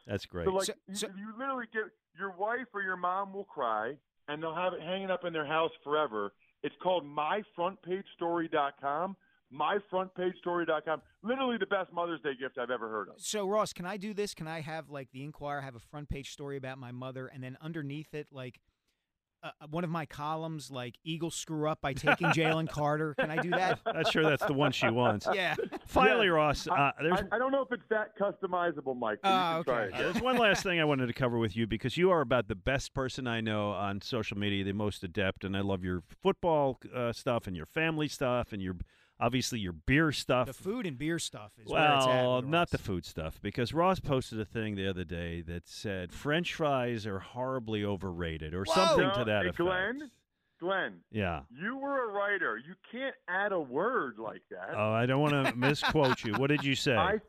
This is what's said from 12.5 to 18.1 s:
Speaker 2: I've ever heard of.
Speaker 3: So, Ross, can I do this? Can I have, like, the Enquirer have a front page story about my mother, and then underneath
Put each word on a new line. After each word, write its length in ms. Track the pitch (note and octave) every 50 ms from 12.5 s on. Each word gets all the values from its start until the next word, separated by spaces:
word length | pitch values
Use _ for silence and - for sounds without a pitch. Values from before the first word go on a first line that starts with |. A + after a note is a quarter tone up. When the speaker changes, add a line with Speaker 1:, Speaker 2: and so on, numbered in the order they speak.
| -
Speaker 2:
I've 140 | C3 A#2+ A#2+
ever 180 | B2+ A2+ A2 A2
heard 180 | A2 G#2+ F#2+ D2+
of. 120 | D2+ -
Speaker 3:
So, 260 | - - - G#3 G3
Ross, 240 | F#3 G#3 G#3+ G3 -
can 140 | - - F3
I 100 | F3+ G#3
do 180 | G3+ F#3 A3 G#3
this? 200 | F#3+ G#3 G3+ -
Can 140 | - E3
I 120 | D#3 E3 E3
have, 280 | C#3+ D#3+ D#3 D#3+ C#3+ C#3
like, 220 | D3 C#3 C3+ -
the 120 | - B2+ C#3
Enquirer 380 | D3+ D3+ - D3 C#3+ C#3+ C#3+
have 140 | C#3 C3+ A#2+
a 40 | A2+
front 300 | - _ - D3 D3 -
page 220 | C#3+ C#3 C3 - -
story 240 | - C#3+ C#3 C#3
about 200 | C#3 C3 C3 C3
my 140 | C3+ B2+ A#2+
mother, 360 | B2 B2 B2+ C3 B2+ C3 C3
and 140 | B2+ - C3
then 160 | B2+ B2+ C3 -
underneath 520 | D3+ D#3+ E3 E3 D3 C#3 C#3+ D3+ D3 -